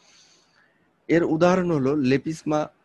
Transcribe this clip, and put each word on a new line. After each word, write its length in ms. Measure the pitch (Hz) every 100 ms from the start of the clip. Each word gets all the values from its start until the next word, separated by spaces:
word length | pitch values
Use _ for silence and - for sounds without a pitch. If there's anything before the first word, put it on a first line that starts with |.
| _ _ _ _ _ _ _ _ _ _ -
এর 160 | 160
উদাহরণ 460 | 147 160 175 185 175
হলো 260 | 156 131 151
লেপিসমা 720 | 127 135 165 160 - 151 151 -